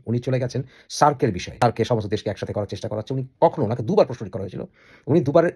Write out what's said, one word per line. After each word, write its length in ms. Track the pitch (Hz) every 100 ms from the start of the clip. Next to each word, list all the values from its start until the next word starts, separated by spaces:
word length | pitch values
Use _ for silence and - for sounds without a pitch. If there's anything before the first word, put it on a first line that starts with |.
| -
উনি 140 | 120
চলে 200 | 131 127
গেছেন 240 | 127 127 - _ -
সার্কের 420 | - 147 135 131
বিষয়ে, 260 | 90 - -
সার্কের 240 | 120 107 113
সমস্ত 240 | 117 98
দেশকে 200 | 104 107
একসাথে 240 | 95 95
করার 140 | 101 101
চেষ্টা 220 | 95 -
করা 100 | 107
হচ্ছে। 140 | -
উনি 140 | 135 131 -
কখনো, 240 | 165 165 107
ওনাকে 180 | -
দুবার 220 | 110 202 151
প্রশ্ন 240 | 113 101
করা 120 | 95
হয়েছিল, 220 | 98 131 - _ _ - -
উনি 140 | 160
দুবারের 300 | 139 156 165